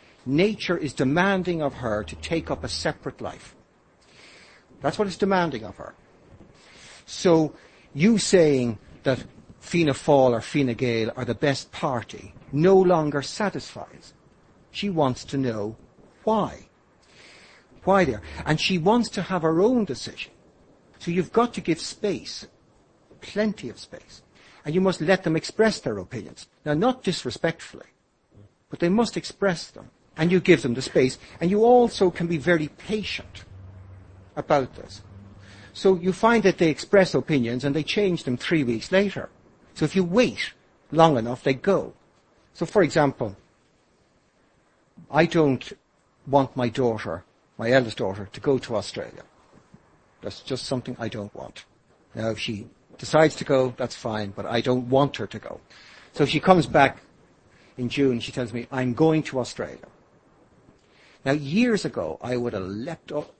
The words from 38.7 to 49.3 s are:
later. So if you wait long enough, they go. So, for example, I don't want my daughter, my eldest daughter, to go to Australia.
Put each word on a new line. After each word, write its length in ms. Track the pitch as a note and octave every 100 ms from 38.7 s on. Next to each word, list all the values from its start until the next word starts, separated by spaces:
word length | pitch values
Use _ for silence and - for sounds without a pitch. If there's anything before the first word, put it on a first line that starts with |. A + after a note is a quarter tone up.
| A2+ -
later. 360 | F#3 G3+ - - _ _ _ _
So 100 | -
if 100 | D3+
you 80 | F#3+
wait 500 | F3 G#3 G3 E3+ - - _ _ -
long 280 | D#3 E3 B2+
enough, 240 | A#2 C3
they 100 | C#3+
go. 400 | C3+ G3 E3+ B1+ - _ _ _ _ _
So, 100 | -
for 180 | E3+ G#3+
example, 540 | D3 D#3+ C#3+ - A2 G2+ _ _ _ _ _ _ _ _ _ _ _ _ _ _ _ - -
I 160 | C#3+ E3+
don't 440 | E3+ D3 B2 - - _ _ _ _ -
want 300 | C#3 C3 C3
my 140 | A#2+
daughter, 540 | C3+ B2 G#2+ G#2+ E2 - _ _ -
my 120 | A2+
eldest 280 | C3 A#2 -
daughter, 280 | G2 G2+ G2
to 80 | -
go 160 | D3 C3
to 180 | - G#2+
Australia. 460 | - G#2 A1+ G1+ -